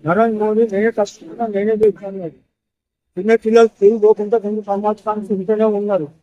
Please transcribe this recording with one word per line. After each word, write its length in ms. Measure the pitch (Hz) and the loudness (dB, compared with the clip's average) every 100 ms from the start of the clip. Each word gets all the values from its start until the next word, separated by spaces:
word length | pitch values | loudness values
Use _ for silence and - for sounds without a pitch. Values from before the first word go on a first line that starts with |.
| 147 | -2
నరేంద్ర 400 | 180 233 214 214 | 0 2 0 -2
మోడీ 220 | 214 226 | 0 0
నేనే 240 | 196 220 | 0 -2
కట్టుకున్నా, 560 | 226 202 - - - 233 | -2 -4 -6 -20 -8 -6
నేనే 260 | 202 208 | -2 -2
చేశాను. 500 | 220 214 190 196 196 | 0 0 0 -10 -12
అది 160 | 170 - _ _ _ _ _ _ _ - | -12 -14 _ _ _ _ _ _ _ -8
చిన్న 160 | 202 226 | -2 0
పిల్లలు 320 | 220 226 226 | 2 4 4
స్కూల్ 360 | _ 202 226 | _ 4 4
పోకుండా 340 | 208 214 208 226 | 2 2 0 -2
రెండు 240 | 202 214 | -2 -8
సంవత్సరాల 560 | 208 196 208 214 214 214 | -4 -4 -2 -4 -6 -6
నుంచి 160 | 196 202 | -4 -6
ఇంట్లోనే 280 | 185 214 | -2 0
ఉన్నారు. 440 | 220 208 208 196 147 _ | 0 0 -2 -2 -4 _